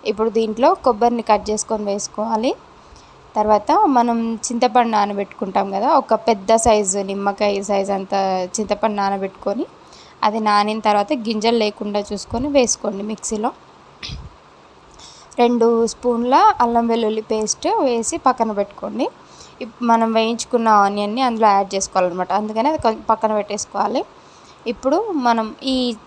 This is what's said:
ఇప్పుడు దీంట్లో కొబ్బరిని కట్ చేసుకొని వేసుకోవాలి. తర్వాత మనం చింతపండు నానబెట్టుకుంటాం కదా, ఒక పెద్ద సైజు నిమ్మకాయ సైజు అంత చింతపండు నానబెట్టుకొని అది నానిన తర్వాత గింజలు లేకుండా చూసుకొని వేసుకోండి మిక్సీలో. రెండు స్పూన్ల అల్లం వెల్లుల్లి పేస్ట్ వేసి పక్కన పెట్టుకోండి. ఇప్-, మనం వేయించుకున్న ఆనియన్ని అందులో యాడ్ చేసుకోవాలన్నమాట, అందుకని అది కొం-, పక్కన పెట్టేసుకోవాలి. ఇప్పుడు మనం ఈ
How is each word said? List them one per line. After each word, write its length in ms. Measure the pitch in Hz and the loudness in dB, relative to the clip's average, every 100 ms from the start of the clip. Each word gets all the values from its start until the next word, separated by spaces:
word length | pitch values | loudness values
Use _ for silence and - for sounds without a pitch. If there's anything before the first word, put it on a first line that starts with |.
| 220 | -4
ఇప్పుడు 180 | 196 220 214 | -2 0 0
దీంట్లో 320 | 220 214 285 370 262 | -2 2 2 4 0
కొబ్బరిని 380 | 214 240 233 226 | 2 0 0 0
కట్ 120 | 208 208 | 0 0
చేసుకొని 320 | 214 - 220 208 | -6 -4 -4 -4
వేసుకోవాలి. 600 | 202 - - 220 220 254 453 - - - - - - - 214 | -6 -6 -6 -2 0 -2 -4 -12 -20 -20 -20 -20 -20 -8 -2
తర్వాత 340 | 214 208 208 339 403 | 2 2 4 2 4
మనం 220 | 254 240 233 226 226 | 4 2 0 -2 -6
చింతపండు 460 | - 240 247 247 233 | -6 0 2 2 2
నానబెట్టుకుంటాం 720 | 214 208 202 196 - 190 190 196 | 0 0 -2 -6 -8 -4 -2 -2
కదా, 160 | 190 247 302 | -2 2 0
ఒక 120 | 226 220 - | 2 0 2
పెద్ద 220 | 214 190 226 | -2 2 4
సైజు 360 | 240 214 202 202 190 | 4 2 2 -4 -4
నిమ్మకాయ 480 | 196 202 202 208 196 196 | -2 -4 0 -2 0 -2
సైజు 240 | 196 196 196 | -2 0 -4
అంత 160 | 190 196 190 185 185 | -2 -2 0 -2 -4
చింతపండు 420 | - 202 208 220 208 | -6 -4 -2 -2 0
నానబెట్టుకొని 640 | 196 196 190 - 202 208 359 - - - - - - | -2 -2 -6 -6 -6 -4 -8 -12 -20 -20 -20 -2 -2
అది 120 | 220 214 | 0 2
నానిన 320 | 208 208 220 214 | 2 2 0 2
తర్వాత 260 | 208 202 294 | 2 0 -2
గింజలు 320 | 220 214 226 233 | -2 0 0 2
లేకుండా 360 | 208 208 208 208 202 | 0 -4 -6 -4 -4
చూసుకొని 380 | 208 - 233 285 | -8 -6 -6 0
వేసుకోండి 480 | 285 233 - - 196 208 | 2 2 -2 -4 -6 -8
మిక్సీలో. 400 | 214 - 214 233 - - - - - - - - - - - - - - - - - - - | -8 -6 -4 -4 -6 -20 -20 -20 -18 -14 -14 -16 -20 -20 -20 -20 -20 -20 -20 -20 -20 -14 0
రెండు 260 | 240 240 226 226 226 | 2 4 2 2 0
స్పూన్ల 440 | - 247 233 240 285 415 381 | -2 -2 0 2 4 4 4
అల్లం 220 | 240 233 233 | 2 2 2
వెల్లుల్లి 320 | 233 220 220 214 | 0 0 -4 -4
పేస్ట్ 360 | 220 214 - 311 440 277 | -4 -2 -2 0 0 0
వేసి 300 | 233 226 330 269 | 0 -4 0 0
పక్కన 240 | 240 226 202 | 0 -2 -2
పెట్టుకోండి. 460 | 202 - 196 214 294 - - - - - | -6 -6 -10 -4 -6 -6 -20 -20 -20 -16
ఇప్-, 200 | 226 - 240 | -16 -4 2
మనం 200 | 226 226 220 | 2 4 2
వేయించుకున్న 520 | 226 233 - 240 226 208 | 0 -4 -2 0 4 4
ఆనియన్ని 380 | 202 208 208 226 262 | 4 0 -4 -2 -2
అందులో 220 | 220 220 196 | 2 4 4
యాడ్ 120 | 190 | 0
చేసుకోవాలన్నమాట, 560 | 196 - 190 180 180 180 190 | -4 -2 0 0 -2 -2 -2
అందుకని 280 | 214 220 269 | -2 -2 -2
అది 80 | 311 | 0
కొం-, 180 | 233 220 - | -2 -2 -2
పక్కన 220 | 220 220 214 | 0 0 -2
పెట్టేసుకోవాలి. 640 | 202 208 - 202 214 262 - - - - - - 226 | -4 -8 -8 -4 -2 -2 -6 -16 -20 -20 -20 -12 -10
ఇప్పుడు 280 | 240 262 320 453 320 240 | -4 0 0 0 -2 0
మనం 220 | 233 220 - 269 | 0 -2 -8 -4
ఈ 20 | 262 247 214 | -2 -2 -6